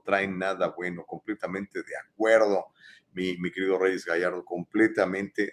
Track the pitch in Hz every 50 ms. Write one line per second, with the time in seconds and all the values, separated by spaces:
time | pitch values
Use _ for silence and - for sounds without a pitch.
0 | - - 98 98 98 98 92 90 95 95 95 87 90 85 - 87 90 90 87 85
1 | 80 - 90 80 - - 107 - - 90 90 98 101 - - 92 80 - 69 69
2 | - _ _ - 110 110 113 110 110 101 101 92 80 - _ _ - - - -
3 | _ _ - 92 92 92 90 87 90 87 - 95 95 95 92 90 92 95 92 85
4 | - 85 85 87 90 90 90 90 - - 85 85 87 - - 107 110 110 110 107
5 | 95 92 95 98 101 98 - - 101 95